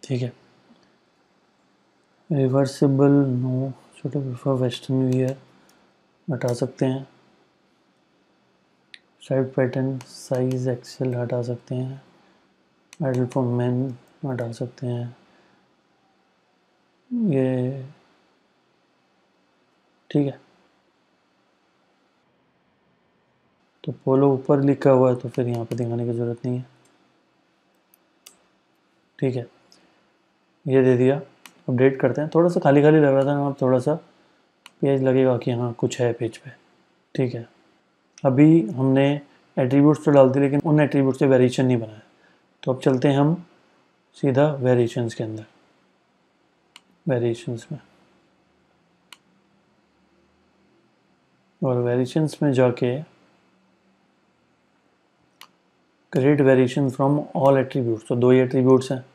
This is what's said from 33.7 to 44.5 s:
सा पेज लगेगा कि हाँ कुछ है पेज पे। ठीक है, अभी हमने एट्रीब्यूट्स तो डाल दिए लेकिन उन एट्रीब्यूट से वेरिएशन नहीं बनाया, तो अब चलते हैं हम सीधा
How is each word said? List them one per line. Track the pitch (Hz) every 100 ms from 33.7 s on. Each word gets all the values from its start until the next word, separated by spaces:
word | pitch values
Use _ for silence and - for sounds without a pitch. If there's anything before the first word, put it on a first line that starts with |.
| 127
सा | 127 156 - _ _ _ _ _ - _
पेज | 143 139
लगेगा | 131 131 131 120
कि | 135
हाँ | 120 123
कुछ | 117 127 -
है | 120
पेज | 117 113 -
पे। | 135 - _ _ _ _ _ -
ठीक | 127 120
है, | 117 _ _ _ _ _ _ _
अभी | 143 127 151 165 208
हमने | 135 131 135 139 143 - _ _ -
एट्रीब्यूट्स | 131 139 147 147 -
तो |
डाल | 143 131
दिए | 131
लेकिन | 139 143 165
उन | 151
एट्रीब्यूट | 143 143 135 131
से | 143
वेरिएशन | 131 123 127 127
नहीं | 127
बनाया, | 110 107 _ _ _ _ _ _
तो | -
अब | 127
चलते | 143 131 123
हैं | 135
हम | 147 175 - _ _ _ _ _ _ -
सीधा | 143 131 151